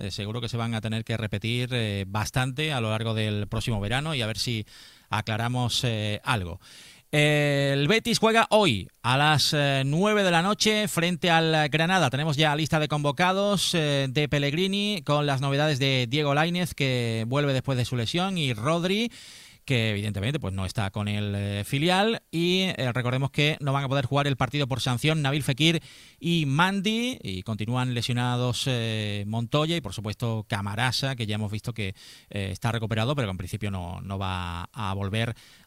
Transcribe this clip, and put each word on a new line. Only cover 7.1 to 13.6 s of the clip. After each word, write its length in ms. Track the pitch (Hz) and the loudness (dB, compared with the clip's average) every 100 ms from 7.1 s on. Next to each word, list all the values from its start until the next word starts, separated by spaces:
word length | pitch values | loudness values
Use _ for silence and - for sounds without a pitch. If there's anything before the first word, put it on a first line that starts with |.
Eh, 580 | 151 147 147 147 139 139 | 2 4 4 2 2 2
el 160 | 139 143 | 2 4
Betis 300 | 220 233 220 | 2 2 2
juega 280 | 226 226 226 | 4 4 6
hoy 360 | 208 196 104 - _ | 6 4 2 -2 _
a 140 | 120 131 | 0 4
las, 360 | 147 151 - | 4 4 2
eh, 300 | 151 143 135 135 | 2 2 2 2
nueve 380 | 151 208 214 | 2 2 2
de 80 | 190 | 4
la 100 | 170 | 4
noche 460 | 180 208 214 214 208 | 2 2 2 2 0
frente 420 | - 170 175 180 | 0 0 2 4
al 380 | 165 160 160 151 | 4 4 4 2
Granada. 420 | 151 165 190 147 | 2 2 4 4
Tenemos 280 | 131 160 139 | 2 0 2
ya 180 | 156 147 | 2 2
lista 240 | 160 160 | 2 0
de 80 | 151 | 2
convocados, 840 | 151 143 139 180 190 202 196 | 0 0 2 2 2 2 2